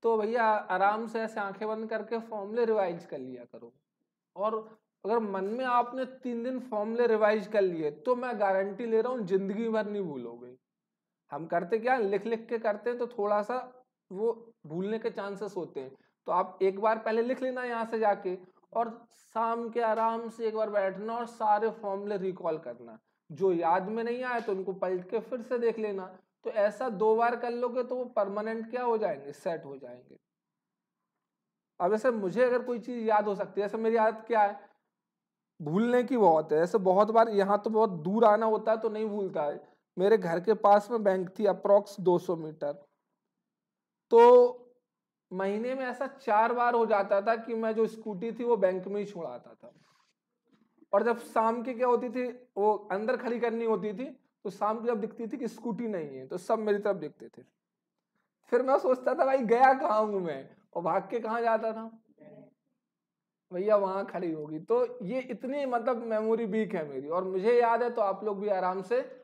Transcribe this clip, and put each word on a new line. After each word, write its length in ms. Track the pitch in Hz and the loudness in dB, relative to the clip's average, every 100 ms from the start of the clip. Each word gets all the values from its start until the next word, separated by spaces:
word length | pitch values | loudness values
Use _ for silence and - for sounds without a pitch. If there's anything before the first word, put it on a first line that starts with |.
तो 120 | 226 226 | 2 0
भैया 280 | 208 240 226 | 0 0 2
आराम 600 | 214 208 190 196 214 226 | 2 0 2 2 2 -4
से 120 | 226 | -6
ऐसे 180 | 220 226 | -6 -4
आंखें 280 | 202 196 214 | -6 -6 -6
बंद 220 | 220 220 | -6 -4
करके 300 | 220 208 233 | -6 -4 -6
फॉर्मूले 460 | 226 220 196 226 233 | -6 -10 -6 -2 2
revise 400 | 214 190 170 160 | 2 0 -2 -10
कर 120 | 151 | -12
लिया 260 | 131 127 120 | -12 -14 -16
करो। 260 | 113 117 _ _ _ _ _ _ - | -18 -20 _ _ _ _ _ _ -4
और 200 | 208 220 220 - _ _ - | -2 -2 -8 -20 _ _ 0
अगर 140 | 233 | 0
मन 260 | 214 190 190 | 0 -4 -4
में 160 | 226 254 | -4 0
आपने 400 | 247 240 254 254 262 | 0 0 -4 -8 -8
तीन 200 | 254 233 | -8 -6
दिन 160 | 233 262 | -4 -6
फॉर्मूले 480 | - 208 208 226 240 | -6 -4 -2 0 2
revise 400 | 220 214 214 185 | 4 4 2 0
कर 140 | 220 | 0
लिए 300 | 190 170 151 | 0 0 -4
तो 240 | 147 - 247 | -4 -2 -2
मैं 240 | 247 220 | -2 -2
guarantee 460 | 202 190 196 202 240 | 2 2 0 -4 0
ले 160 | 220 | 0
रहा 100 | 226 | 0
हूँ 120 | 254 196 | -2 0
जिंदगी 420 | 190 190 208 233 | 0 0 -4 -2
भर 160 | 220 208 | -2 -2
नहीं 160 | 208 | -4
भूलोगे। 520 | 185 139 117 120 123 127 _ _ _ _ _ _ _ | -6 -6 -10 -12 -18 -20 _ _ _ _ _ _ _
हम 140 | 143 165 | -10 -2
करते 340 | 170 180 226 | -2 0 -2
क्या, 180 | 226 254 | 0 0
लिख 280 | 202 202 220 | 2 -2 -2
लिख 220 | 226 226 | -6 -4
के 100 | 233 | -4
करते 300 | 226 208 226 | -2 -2 -4
हैं 100 | 240 | -4
तो 80 | 240 | -6
थोड़ा 340 | - 202 208 | -4 0 0
सा 160 | 208 170 - - _ _ _ | 0 -6 -8 -18 _ _ _
वो 420 | 185 220 226 226 _ 151 | -4 -2 -4 -10 _ -10
भूलने 340 | 160 196 220 | -6 -4 -4
के 100 | 226 | -6
chances 440 | 220 202 196 208 185 | -6 -8 -8 -8 -8
होते 220 | 160 - | -8 -10
हैं। 160 | 131 - _ _ - | -12 -16 _ _ -2
तो 40 | |
आप 280 | 175 190 - | 0 0 0
एक 180 | 196 196 | 0 2
बार 180 | 220 220 | 0 0
पहले 240 | 220 220 | 0 -2
लिख 200 | 233 254 | 0 -2
लेना 220 | 262 254 | -4 -4
यहाँ 220 | 247 233 226 | -6 -6 -4
से 140 | 226 | 0
जाके, 380 | 220 202 190 185 - _ _ | 2 2 -2 -8 -10 _ _
और 340 | 220 233 226 - _ _ | -4 -4 -6 -20 _ _
शाम 360 | 226 226 233 233 | -4 -2 -2 -4
के 120 | 226 | -2
आराम 460 | 226 214 226 226 233 | 0 2 2 0 -6
से 180 | 220 226 | -6 -4
एक 80 | 220 | -2
बार 140 | 220 | 0
बैठना 460 | 208 196 190 214 233 | 0 0 -2 -6 -6
और 100 | 233 | -8
सारे 420 | - 214 208 226 | -4 2 4 2
फॉर्मूले 460 | - 202 196 202 208 | -2 -6 -6 -4 -4
recall 400 | 190 180 180 160 | -4 -4 -4 -4
करना। 400 | 156 120 117 113 _ _ _ | -6 -14 -16 -20 _ _ _
जो 220 | 151 190 | 0 2
याद 340 | 170 165 175 190 | 2 4 2 0
में 140 | 220 | -4
नहीं 200 | 233 240 | -4 -4
आए 180 | 254 240 | -2 -4
तो 100 | 220 | -2
उनको 220 | 190 190 | -4 -4
पलट 360 | 185 185 185 180 | -4 -2 -2 -4
के 100 | 233 | -6
फिर 220 | 208 254 | -6 -10
से 160 | 226 247 | -4 -2
देख 200 | 233 220 | 0 0
लेना। 260 | 214 196 185 185 _ _ - | -4 -6 -8 -16 _ _ -6
तो 40 | |
ऐसा 380 | 220 208 214 262 | 0 0 0 -6
दो 260 | 202 220 220 | 0 2 4
बार 200 | 233 240 | 2 0
कर 160 | 240 | -4
लोगे 320 | 240 247 240 | -4 -4 -2
तो 120 | 247 254 | -4 -4
वो 100 | 240 | -4
permanent 640 | - 196 202 220 226 226 | -2 -2 -2 -4 -6 -6
क्या 140 | 247 | -4
हो 140 | 247 226 | 0 0
जाएंगे, 340 | 208 143 143 | 0 -4 -10
Set 340 | 143 185 165 139 | -8 -6 -6 -8
हो 100 | 139 | -16
जाएंगे। 400 | 127 123 135 - _ _ _ _ _ _ _ _ _ _ _ _ _ _ _ _ | -16 -20 -20 -20 _ _ _ _ _ _ _ _ _ _ _ _ _ _ _ _
अब 120 | 175 | 0
जैसे 200 | 214 262 | 2 0
मुझे 320 | 226 196 175 | 0 -2 2
अगर 200 | 247 247 | 2 2
कोई 160 | 233 240 | -2 -6
चीज 280 | 202 247 220 | -6 -6 2
याद 180 | 214 208 | 2 2
हो 100 | 190 | -2
सकती 260 | 190 - | -4 -4
है, 60 | 202 | -4
जैसे 100 | 220 | -2
मेरी 180 | 226 226 | 0 2
आदत 280 | 220 226 - | 2 0 -2
क्या 140 | 226 | 2
है, 180 | 208 208 - _ _ _ _ _ _ _ _ _ | 2 0 -16 _ _ _ _ _ _ _ _ _
भूलने 420 | 147 170 233 247 | -2 0 4 2
की 140 | 247 254 | 2 4
बहुत 340 | 196 156 151 | 6 6 4
है। 80 | 151 | 2
ऐसे 180 | 175 226 | 2 2
बहुत 320 | 190 185 208 | 4 4 6
बार 180 | 226 233 | 6 4
यहाँ 320 | 208 190 202 | 4 2 2
तो 80 | 208 | 0
बहुत 200 | 214 220 180 | 2 2 0
दूर 260 | 151 208 233 | -2 4 6
आना 200 | 208 226 | 6 4
होता 260 | 214 220 | 0 0
है 60 | 220 | 0
तो 120 | 226 | 0
नहीं 160 | 214 220 | -4 -4
भूलता 380 | 208 190 160 | -4 -4 -2
है। 180 | 147 147 - _ _ - | -4 -4 -12 _ _ 0
मेरे 200 | 190 220 | 4 4
घर 220 | 180 170 | 2 -2
के 140 | 175 208 | 0 4
पास 260 | 214 208 208 | 6 6 6
में 120 | 233 | 0
बैंक 260 | 208 185 180 - | 2 0 -2 0
थी 60 | 208 | 0
approx 540 | 180 202 202 202 - | 2 6 4 4 -2
दो 180 | 185 175 | 2 2
सौ 160 | 175 165 | 2 -6
मीटर, 380 | 156 156 147 143 - _ _ _ _ _ _ _ _ _ _ _ _ | -6 -8 -8 -8 -14 _ _ _ _ _ _ _ _ _ _ _ _
तो 480 | 233 240 247 247 - - _ _ _ _ _ _ | 10 12 12 8 2 -18 _ _ _ _ _ _
महीने 420 | 185 196 208 240 262 | -6 -4 -4 -4 -6
में 100 | 254 | -6
ऐसा 220 | 240 269 | -6 -8
चार 460 | - - 214 226 | -8 0 4 4
बार 200 | 240 240 | 2 2
हो 120 | 233 226 | 2 2
जाता 360 | 208 202 202 | 2 2 0
था 140 | 202 226 | 2 -2
कि 180 | 226 226 | -2 -4
मैं 180 | 226 220 | -2 0
जो 100 | 220 | -2
स्कूटी 440 | 220 - 196 226 | -2 -10 -8 -8
थी 120 | 226 | -6
वो 140 | 240 226 | 0 2
बैंक 300 | 190 185 185 | 2 2 -4
में 120 | 202 | -6
ही 60 | 202 | -6
छोड़ 200 | - 151 | -8 -12
आता 280 | 120 - | -12 -16
था। 180 | 113 120 147 _ _ _ _ _ _ _ _ _ _ _ | -20 -20 _ _ _ _ _ _ _ _ _ _ _ _
और 100 | 196 | 0
जब 160 | 220 226 | 2 -2
शाम 420 | - - 226 233 | -2 0 2 0
की 100 | 233 | -4
क्या 140 | 233 247 | -2 2
होती 220 | 240 254 | 2 0
थी, 180 | 247 247 247 - - | -4 -6 -8 -14 0
वो 160 | 208 208 - | 2 2 -2
अंदर 260 | 185 220 254 | -4 -2 -2
खड़ी 220 | 240 233 | -2 -2
करनी 260 | 233 226 233 | -2 -2 0
होती 280 | 220 208 | 0 -2
थी, 120 | 202 269 294 _ _ 214 | -6 -10 -12 _ _ -12
तो 40 | |
शाम 300 | 185 208 220 | -4 -2 -2
को 60 | 233 | -2
जब 140 | 226 | -2
दिखती 260 | 214 - 226 | -4 -8 -10
थी 100 | 269 | -6
कि 100 | 233 | -8
स्कूटी 400 | - 240 196 233 | -8 -8 -6 -4
नहीं 200 | 196 151 | -6 -8
है 180 | 135 131 | -12 -10
तो 100 | 180 | -12
सब 220 | - 226 | -2 0
मेरी 200 | 214 202 | 2 0
तरफ 160 | 208 190 | 0 -2
देखते 320 | 156 - 113 | -6 -14 -20
थे। 160 | - 123 _ _ _ _ _ _ _ _ _ _ | -20 -20 _ _ _ _ _ _ _ _ _ _
फिर 100 | 240 | 0
मैं 160 | 262 262 | 4 2
सोचता 340 | 262 254 254 262 | 4 0 0 0
था, 100 | 269 | 2
"भाई 120 | 269 226 | 2 4
गया 280 | 233 262 | 6 6
कहाँ 260 | 269 - 214 | 6 2 2
हूँ 180 | 220 202 | 2 0
मैं?" 280 | 175 139 - _ _ | -4 -8 -12 _ _
और 80 | - | -6
भाग 240 | 170 175 180 | 0 0 -2
के 100 | 240 | -6
कहाँ 220 | 220 233 | -4 -2
जाता 300 | 233 226 220 | 0 0 0
था, 100 | 220 226 - _ _ 151 151 - _ _ _ _ _ _ _ _ _ _ | -6 -12 -16 _ _ -20 -20 -20 _ _ _ _ _ _ _ _ _ _
भैया 240 | 180 202 208 | -4 2 4
वहाँ 300 | 196 190 196 | 2 -2 -6
खड़ी 260 | 175 175 | -6 -6
होगी। 280 | 156 151 156 | -6 -8 -10
तो 440 | 175 233 247 247 180 | -2 0 0 -4 -6
ये 140 | 254 | -6
इतनी 440 | 254 220 262 285 277 | -6 -8 -6 -4 -2
मतलब 380 | 247 226 240 | -2 -2 -4
memory 420 | 226 220 220 226 226 | -2 -2 0 0 0
weak 300 | 214 214 185 | -2 -2 -4
है 120 | 151 | -6
मेरी, 200 | 135 143 | -8 -4
और 140 | 170 | -4
मुझे 300 | 185 185 202 | -2 -2 2
याद 300 | 240 233 233 | 4 4 2
है 60 | 240 | 0
तो 120 | 240 | 0
आप 220 | 202 190 | 0 0
लोग 160 | 214 196 | -4 -4
भी 100 | 208 | -2
आराम 320 | 190 180 190 | 0 0 -2
से। 180 | 190 240 269 - | -2 -2 -2 -12